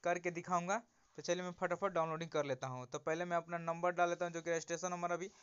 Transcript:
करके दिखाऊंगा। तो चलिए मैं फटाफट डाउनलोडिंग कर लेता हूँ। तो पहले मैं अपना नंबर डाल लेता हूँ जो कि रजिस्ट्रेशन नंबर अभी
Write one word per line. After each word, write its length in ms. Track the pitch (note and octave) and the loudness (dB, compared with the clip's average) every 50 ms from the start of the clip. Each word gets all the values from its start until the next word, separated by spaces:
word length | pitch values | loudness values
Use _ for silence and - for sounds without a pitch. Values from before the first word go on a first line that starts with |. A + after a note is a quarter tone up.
| - | 0
करके 280 | E3+ F3 F3 F3 F3+ | 0 2 2 0 -2
दिखाऊंगा। 500 | E3 F3 F3 F3+ F3+ F3 F3 F3+ G3 A3+ A#3 _ _ _ _ _ _ | -4 -4 -2 0 2 2 2 2 0 -2 -2 _ _ _ _ _ _
तो 40 | - | -6
चलिए 220 | D3 - F3 F3+ F3+ | -2 -2 0 0 -2
मैं 80 | F3+ F3 | -4 -4
फटाफट 380 | - F#3 F3 F3 E3 G3 G3 F3+ | -2 -2 0 0 0 0 0 2
डाउनलोडिंग 360 | E3+ D#3+ D#3+ D#3+ D#3+ E3+ D#3+ | 2 2 2 0 -2 -2 0
कर 160 | - D#3 C#3+ | 0 0 2
लेता 220 | C#3 C3 C3 - | 2 0 -2 -4
हूँ। 180 | C3 B2+ B2+ B2+ | -4 -6 -6 -6
तो 120 | B2 - D3 | -8 -8 -4
पहले 260 | C#3 D#3+ D#3+ E3 F3 | -2 0 0 0 0
मैं 120 | F3 F3 | 0 0
अपना 200 | E3+ E3 E3+ F3 E3+ | 0 0 -2 -4 -2
नंबर 320 | E3 E3 E3 E3+ E3+ F3+ F3 | -2 -2 0 2 2 2 4
डाल 160 | E3+ F3 F3 | 4 4 4
लेता 160 | F3 E3+ F3+ | 4 2 0
हूँ 80 | F3 E3+ | -2 -2
जो 80 | E3+ | -2
कि 100 | D#3+ E3+ | 0 0
रजिस्ट्रेशन 400 | E3+ E3 - - E3+ D#3+ F3 F3+ | 0 0 0 -2 -2 -2 -2 -4
नंबर 200 | F3+ F3 E3+ E3+ | -2 -2 0 0
अभी 180 | F3 E3 F3+ G3+ - - | 0 -2 -2 -6 -10 -14